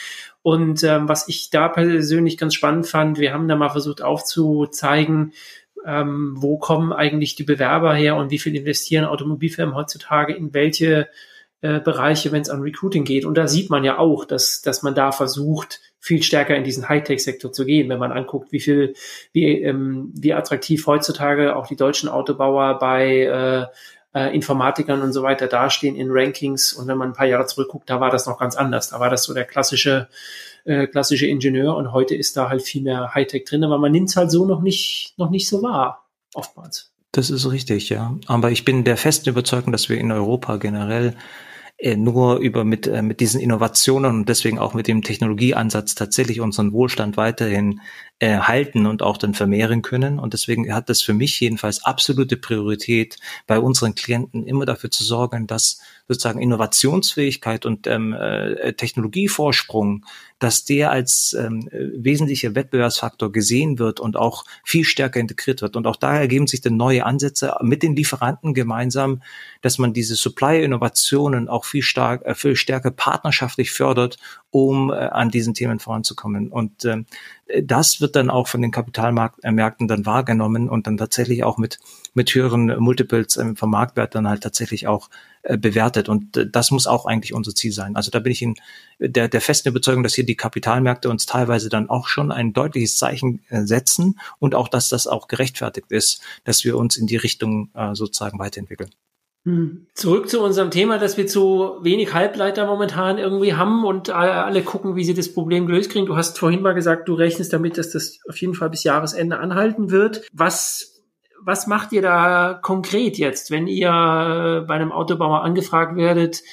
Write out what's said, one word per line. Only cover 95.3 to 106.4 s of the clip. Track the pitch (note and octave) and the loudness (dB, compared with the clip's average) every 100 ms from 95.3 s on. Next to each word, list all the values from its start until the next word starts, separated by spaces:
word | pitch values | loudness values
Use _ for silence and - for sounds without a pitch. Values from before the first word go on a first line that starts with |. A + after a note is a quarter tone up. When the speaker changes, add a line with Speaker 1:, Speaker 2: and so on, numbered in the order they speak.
| A#2 C3 - A#2 - - | -2 -2 -4 -8 -8 -4
Speaker 2:
ist, | G#2+ - - - - | 0 0 -2 -8 -10
dass | - A#2 | -2 0
wir | A#2+ A#2+ | 0 0
uns | A#2 - | 0 0
in | A2 | 0
die | A2+ | 0
Richtung, | A2+ - A2 G#2+ G#2 | -2 -2 -2 -4 -4
äh, | A#2 G#2+ | -8 -6
sozusagen | G#2 G#2+ - G#2 G2+ | -6 -6 -6 -8 -8
weiterentwickeln. | G2 G2+ G2 - F#2 _ _ _ _ _ F3 | -8 -10 -12 -12 -14 _ _ _ _ _ -2
Speaker 1:
Hm. | F3 E3 E3+ - | 0 -2 -6 -16
Zurück | - F3 F#3+ - | -6 0 2 2
zu | A#3 | 0
unserem | G3+ F#3+ F3+ | 0 2 0
Thema, | D#3+ G#3+ G#3+ | 2 2 2
dass | G3+ G3+ | 0 0
wir | G3 | -2
zu | G3+ F#3+ F#3+ F#3+ F#3+ | 2 4 2 0 -2
wenig | E3+ G3 G#3 | 0 2 2
Halbleiter | E3 G3+ G#3 G3+ G3+ G3+ | 0 0 0 -2 0 -2
momentan | G3+ G3+ D3+ F#3 G3+ | 0 -2 -2 -2 0
irgendwie | G3 G3 G3+ | -2 0 2
haben | D#3 F#3+ A3+ G#3+ | 2 2 2 0
und | F#3+ F#3 | -2 -2
alle, | F3 F3+ F3+ | 0 2 2
alle | F#3+ G3 | 0 0
gucken, | F3+ F#3+ G3 F3+ | -2 -4 -4 -2
wie | |
sie | F3 | 0
das | F3+ F3 | 0 -2
Problem | - E3 F3 | -4 0 0
gelöst | F3 F3 G3+ | 2 2 0
kriegen. | G#3+ | 0
Du | F#3+ | 0
hast | D#3+ E3 | 0 -2
vorhin | - | 0